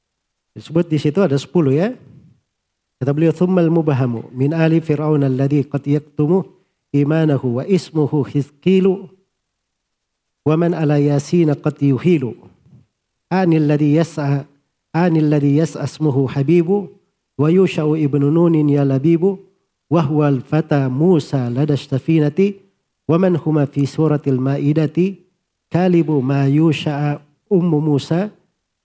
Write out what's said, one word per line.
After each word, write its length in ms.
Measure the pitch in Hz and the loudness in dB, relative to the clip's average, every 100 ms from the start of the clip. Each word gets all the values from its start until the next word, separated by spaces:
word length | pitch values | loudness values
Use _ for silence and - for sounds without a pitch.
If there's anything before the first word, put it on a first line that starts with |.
| _ _ _ _ _ 113 | _ _ _ _ _ -20
Disebut 320 | - 160 175 | -4 -4 -2
di 80 | 151 | -2
situ 240 | 151 156 | 0 0
ada 160 | 180 139 | 0 -2
sepuluh 400 | - 180 139 143 | -2 0 2 0
ya. 160 | 214 254 - - - _ _ _ _ _ _ _ | -2 -6 -16 -20 -20 _ _ _ _ _ _ _
Kata 160 | 127 | -4
beliau, 180 | 147 165 | 0 0
"Thummal 380 | 160 180 185 165 | 2 0 2 2
mubahamu 560 | 165 156 131 127 113 - | 2 0 0 -2 -4 -8
min 200 | 127 143 | -4 -2
ali 280 | 165 160 165 | 0 2 2
fir'aun 400 | 160 147 156 151 | 0 -2 0 0
alladhi 420 | 139 127 139 143 131 | 0 0 0 0 -2
qad 160 | 139 143 | -4 -2
yaktumu 640 | 147 143 - 151 185 - _ _ _ _ | -2 -2 -2 0 0 -2 _ _ _ _
imanahu 680 | 143 143 160 156 135 127 120 | 0 0 2 2 0 -2 -4
wa 20 | 175 | 0
ismuhu 580 | 190 - 156 139 151 123 | -2 0 -2 0 -2 -2
Hizkilu 840 | 147 135 _ 180 190 190 180 180 _ _ _ _ _ _ _ _ _ _ _ _ _ 147 | -4 -6 _ 0 2 2 0 -8 _ _ _ _ _ _ _ _ _ _ _ _ _ -2
wa 120 | 160 | 0
man 160 | 170 | 0
ala 240 | 175 147 147 | 0 0 2
Yasin 560 | 143 143 143 180 151 143 | 2 0 0 0 2 0
qad 160 | 151 143 | -4 -2
yuhilu. 560 | 143 127 165 160 120 - - _ _ - _ _ _ _ - | 0 0 2 0 -2 -10 -20 _ _ -20 _ _ _ _ -6
Anil 400 | 185 180 160 151 | -2 2 2 2
ladhi 320 | 147 147 151 | 2 2 2
yas'a, 480 | 160 - 143 143 - _ _ _ _ 160 | 0 -4 -4 -4 -6 _ _ _ _ -2
anil 320 | 180 160 151 | 0 2 2
ladhi 320 | 151 143 143 | 2 2 2
yas'a 240 | 165 - 139 | 0 -4 -10
ismuhu 400 | - 156 131 131 | -4 -2 0 -2
Habibu 640 | 143 135 175 165 202 175 - _ _ _ - | -2 0 2 2 -2 -4 -16 _ _ _ -2
wa 140 | 151 | 0
Yusha'u 420 | 185 180 175 151 | 2 2 0 -2
ibnu 400 | 160 143 139 139 | 0 0 0 2
Nunin 320 | 165 175 160 147 | 2 2 2 2
ya 160 | 143 | 2
Labibu 580 | 139 135 156 165 190 190 - _ _ _ - | 0 0 2 2 0 -4 -10 _ _ _ -2
wa 100 | 165 | -2
huwa 260 | 143 151 147 | 0 0 0
al-fata 600 | 131 - 156 156 147 135 | 0 -2 -2 0 0 0
Musa 600 | 127 175 160 - 139 120 | 0 2 2 0 -4 -4
lada 240 | 120 147 139 | -2 -2 -2
shafinati 760 | - 131 - 160 147 151 202 196 _ _ _ _ - | -4 -4 0 0 0 0 -2 -4 _ _ _ _ -2
wa 120 | 165 | 2
man 180 | 185 170 | 2 0
huma 300 | 160 156 139 | 0 0 0
fi 180 | 143 139 | -2 -4
suratil 560 | - 160 147 139 127 | -2 0 0 -2 -2
Ma'idati 800 | 135 143 143 156 147 165 190 190 _ _ _ _ _ | -2 -2 -2 0 0 0 -2 -4 _ _ _ _ _
kalibu 480 | 165 185 170 151 147 | -2 2 2 2 0
ma 280 | 127 139 139 | 0 0 2
Yusha'a 720 | 147 165 143 156 143 147 147 - _ - | 2 2 0 -4 -4 -4 -4 -10 _ -2
ummu 260 | 196 175 147 | 0 2 0
Musa 540 | 156 139 - 165 208 - _ _ _ _ | 0 -2 0 -4 -4 -10 _ _ _ _